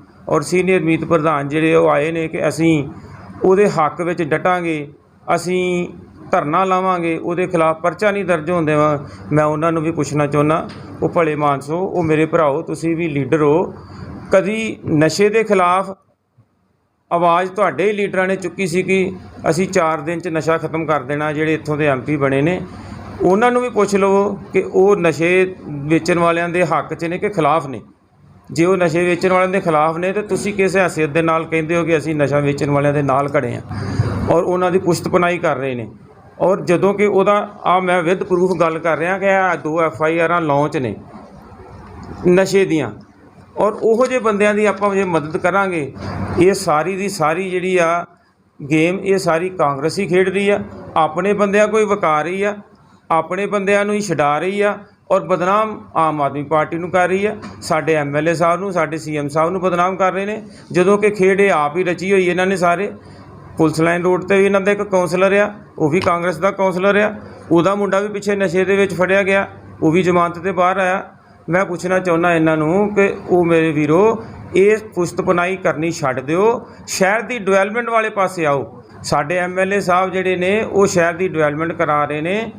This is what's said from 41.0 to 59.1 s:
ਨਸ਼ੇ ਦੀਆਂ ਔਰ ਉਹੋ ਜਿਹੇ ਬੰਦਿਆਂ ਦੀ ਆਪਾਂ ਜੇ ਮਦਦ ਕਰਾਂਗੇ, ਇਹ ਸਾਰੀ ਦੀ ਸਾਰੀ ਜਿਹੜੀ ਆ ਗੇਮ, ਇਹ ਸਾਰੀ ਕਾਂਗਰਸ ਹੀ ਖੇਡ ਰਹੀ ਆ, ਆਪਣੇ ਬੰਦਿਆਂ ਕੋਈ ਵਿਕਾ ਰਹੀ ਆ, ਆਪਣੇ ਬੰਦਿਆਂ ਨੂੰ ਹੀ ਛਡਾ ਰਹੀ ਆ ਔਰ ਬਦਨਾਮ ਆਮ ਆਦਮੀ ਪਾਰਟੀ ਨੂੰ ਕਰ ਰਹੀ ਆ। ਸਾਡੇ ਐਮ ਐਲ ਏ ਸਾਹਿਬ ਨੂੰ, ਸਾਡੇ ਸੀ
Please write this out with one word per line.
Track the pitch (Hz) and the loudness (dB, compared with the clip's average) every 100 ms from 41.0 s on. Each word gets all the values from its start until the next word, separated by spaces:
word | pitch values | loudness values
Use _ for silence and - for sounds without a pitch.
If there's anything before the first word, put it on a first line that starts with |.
| - - - - - - - - - - - - 165 | -14 -20 -20 -20 -20 -20 -20 -20 -20 -18 -18 -4 2
ਨਸ਼ੇ | 180 190 190 180 | 2 4 2 2
ਦੀਆਂ | 156 120 104 - - - - - - | 0 -2 -8 -20 -20 -20 -20 -18 -2
ਔਰ | 208 | -2
ਉਹੋ | 214 214 226 254 | 0 0 2 2
ਜਿਹੇ | 254 | 0
ਬੰਦਿਆਂ | 220 202 208 | 0 2 2
ਦੀ | 208 | 2
ਆਪਾਂ | 208 202 208 | 0 0 -2
ਜੇ | 196 | 0
ਮਦਦ | 190 165 151 160 | 0 -2 -2 -4
ਕਰਾਂਗੇ, | 180 185 196 170 139 - - - - - | 0 0 0 -2 -6 -8 -10 -8 -6 2
ਇਹ | 175 | 4
ਸਾਰੀ | 190 175 151 160 190 | 4 0 0 0 -4
ਦੀ | 196 | -6
ਸਾਰੀ | 190 156 165 190 | -2 -2 0 -4
ਜਿਹੜੀ | 180 180 180 | -4 0 2
ਆ | 165 170 175 _ _ _ _ _ | 2 0 -4 _ _ _ _ _
ਗੇਮ, | 143 156 165 190 | -2 2 2 0
ਇਹ | - 190 | 0 0
ਸਾਰੀ | 170 160 185 | 2 0 -2
ਕਾਂਗਰਸ | 185 147 139 156 170 | -2 -2 0 -4 -2
ਹੀ | 190 | 0
ਖੇਡ | 180 190 | 2 2
ਰਹੀ | 190 202 | 0 0
ਆ, | 202 208 - - - | 0 -4 -14 -4 0
ਆਪਣੇ | 156 160 190 | 0 0 0
ਬੰਦਿਆਂ | 202 202 202 214 | 0 2 2 2
ਕੋਈ | 220 | 2
ਵਿਕਾ | 208 208 170 151 | 0 0 0 0
ਰਹੀ | 156 190 | -2 -2
ਆ, | 202 202 - - _ _ _ | -4 -4 -14 -20 _ _ _
ਆਪਣੇ | 160 160 185 202 | -2 0 -4 -2
ਬੰਦਿਆਂ | 202 196 202 | -2 2 2
ਨੂੰ | 202 | 2
ਹੀ | 208 | -2
ਛਡਾ | 208 151 147 147 | -2 0 2 0
ਰਹੀ | 180 202 | -2 0
ਆ | 202 202 - _ _ | -2 -2 -10 _ _
ਔਰ | 190 160 | -2 0
ਬਦਨਾਮ | 175 180 202 220 214 - - | 0 2 0 0 -6 -6 -2
ਆਮ | 160 151 | 0 0
ਆਦਮੀ | 139 135 | -2 -2
ਪਾਰਟੀ | 139 151 151 165 | -2 0 0 -4
ਨੂੰ | 175 | -2
ਕਰ | 180 180 | 0 2
ਰਹੀ | 190 202 | 2 -2
ਆ। | 214 - - | -4 -12 -16
ਸਾਡੇ | - 160 147 | -2 -2 2
ਐਮ | 156 143 143 | 0 0 0
ਐਲ | 156 | 0
ਏ | |
ਸਾਹਿਬ | 160 170 175 | 2 2 2
ਨੂੰ, | 196 | -2
ਸਾਡੇ | 180 156 156 | -2 -2 -4
ਸੀ | 147 | -6